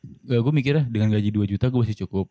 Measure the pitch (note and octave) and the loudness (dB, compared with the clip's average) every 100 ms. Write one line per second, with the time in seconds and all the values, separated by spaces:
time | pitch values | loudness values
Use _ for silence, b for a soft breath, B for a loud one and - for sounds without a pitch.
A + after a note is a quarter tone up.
0 | - - - A#2+ A#2 D3+ C3 D3+ C3 G#2+ | -20 -14 -2 0 2 0 2 0 0 0
1 | G#2+ G#2+ G#2 G#2+ G2+ G2+ B2+ B2 A2+ G#2 | 2 2 0 0 0 0 0 2 0 -2
2 | F#2+ G2 F#2 | -6 -4 -6